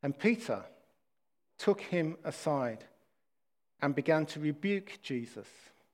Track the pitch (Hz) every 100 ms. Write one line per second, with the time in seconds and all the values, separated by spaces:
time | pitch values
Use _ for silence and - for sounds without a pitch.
0 | 139 139 214 233 - 104 - - _ _
1 | _ _ _ _ _ _ - 202 - 175
2 | 160 165 160 139 - 143 123 110 - _
3 | _ _ _ _ _ _ _ _ 143 143
4 | 143 156 151 151 151 147 196 202 196 -
5 | - 127 117 - 101 - - - _